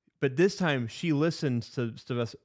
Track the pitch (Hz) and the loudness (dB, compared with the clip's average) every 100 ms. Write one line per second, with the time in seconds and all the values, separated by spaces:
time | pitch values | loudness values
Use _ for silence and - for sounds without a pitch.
0 | _ - 143 127 190 190 175 139 113 - | _ -4 -2 4 2 4 0 0 -2 -4
1 | 170 143 165 - 147 120 - - 117 110 | 0 2 2 0 -2 -2 -2 -4 -4 -4
2 | - 120 113 - | -6 -4 -4 -6